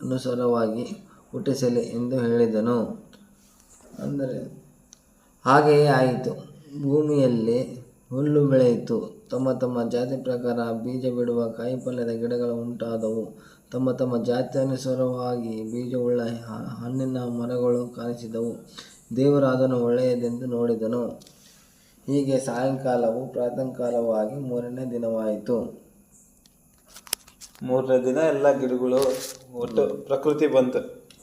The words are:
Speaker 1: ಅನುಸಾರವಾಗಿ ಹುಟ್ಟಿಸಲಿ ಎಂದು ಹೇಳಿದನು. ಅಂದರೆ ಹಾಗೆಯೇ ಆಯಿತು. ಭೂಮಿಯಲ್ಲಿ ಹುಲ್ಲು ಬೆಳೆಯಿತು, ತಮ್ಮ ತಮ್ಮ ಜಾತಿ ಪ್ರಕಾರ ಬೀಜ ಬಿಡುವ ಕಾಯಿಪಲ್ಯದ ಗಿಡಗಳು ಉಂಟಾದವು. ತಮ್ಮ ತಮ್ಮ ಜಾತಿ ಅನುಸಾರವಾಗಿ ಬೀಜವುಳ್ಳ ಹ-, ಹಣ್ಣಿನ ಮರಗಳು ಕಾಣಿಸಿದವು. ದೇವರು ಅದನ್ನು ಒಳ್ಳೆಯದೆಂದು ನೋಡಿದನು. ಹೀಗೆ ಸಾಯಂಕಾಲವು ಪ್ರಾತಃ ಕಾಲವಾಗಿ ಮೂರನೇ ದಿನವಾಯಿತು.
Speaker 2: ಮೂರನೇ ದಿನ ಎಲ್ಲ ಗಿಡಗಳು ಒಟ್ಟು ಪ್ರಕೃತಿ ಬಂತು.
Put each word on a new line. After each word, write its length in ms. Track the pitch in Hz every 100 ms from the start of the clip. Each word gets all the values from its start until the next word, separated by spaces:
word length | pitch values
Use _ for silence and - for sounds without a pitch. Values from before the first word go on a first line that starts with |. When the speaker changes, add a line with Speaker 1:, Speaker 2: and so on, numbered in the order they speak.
Speaker 1:
ಅನುಸಾರವಾಗಿ 1040 | 127 127 127 120 123 117 113 110 120 - - - -
ಹುಟ್ಟಿಸಲಿ 480 | 127 - 127 123 120
ಎಂದು 380 | 117 117 123 131
ಹೇಳಿದನು. 880 | 117 117 113 107 113 120 107 - - - - _ _ _ _ - - -
ಅಂದರೆ 540 | 135 143 131 113 - - - _ _ - _ _ _ _
ಹಾಗೆಯೇ 420 | 123 143 151 147 147
ಆಯಿತು. 680 | 131 127 120 - - - - - 143
ಭೂಮಿಯಲ್ಲಿ 1040 | 139 147 151 143 131 117 110 120 131 - - _ -
ಹುಲ್ಲು 360 | 127 147 147 143
ಬೆಳೆಯಿತು, 840 | 131 123 113 - 110 - - -
ತಮ್ಮ 220 | 127 131
ತಮ್ಮ 380 | 120 123 123 113
ಜಾತಿ 320 | 120 127 135
ಪ್ರಕಾರ 500 | 127 123 123 120 117
ಬೀಜ 340 | 113 123 127 127
ಬಿಡುವ 420 | 123 120 120 113
ಕಾಯಿಪಲ್ಯದ 600 | 113 120 127 127 123 117
ಗಿಡಗಳು 460 | 113 120 120 120
ಉಂಟಾದವು. 1040 | 117 120 113 113 113 110 113 107 - - - -
ತಮ್ಮ 180 | 127 131
ತಮ್ಮ 340 | 127 127 120
ಜಾತಿ 340 | 107 - - 139
ಅನುಸಾರವಾಗಿ 1040 | 135 131 131 127 127 127 123 123 113 110
ಬೀಜವುಳ್ಳ 600 | 110 120 123 127 120 123
ಹ-, 300 | 117 117 117
ಹಣ್ಣಿನ 680 | 110 117 117 120 131 131 127
ಮರಗಳು 680 | 123 120 120 123 123 123 120
ಕಾಣಿಸಿದವು. 800 | - 120 117 117 113 117 - - - - - - 117
ದೇವರು 300 | 139 143 135
ಅದನ್ನು 340 | 127 131 123
ಒಳ್ಳೆಯದೆಂದು 680 | 120 123 127 120 120 120 127
ನೋಡಿದನು. 720 | 117 117 110 110 123 113 - - - - - _ _ _ _ -
ಹೀಗೆ 320 | 143 135 135
ಸಾಯಂಕಾಲವು 920 | 120 117 135 131 135 120 117 120 135
ಪ್ರಾತಃ 440 | 123 120 135 131
ಕಾಲವಾಗಿ 640 | 123 123 120 117 110 107
ಮೂರನೇ 560 | 143 131 120 120 127 131
ದಿನವಾಯಿತು. 920 | 120 113 113 110 104 - 120 - - - _ _ - _ _ _ _ _ _ _ - - - - - - -
Speaker 2:
ಮೂರನೇ 420 | 127 127 131 127
ದಿನ 120 | 127 131
ಎಲ್ಲ 420 | 160 139 143 131
ಗಿಡಗಳು 400 | 127 123 127 127 135 131 - - -
ಒಟ್ಟು 340 | 123 120 113 139
ಪ್ರಕೃತಿ 580 | - - 135 156 151 151
ಬಂತು. 600 | 135 127 120 - - - -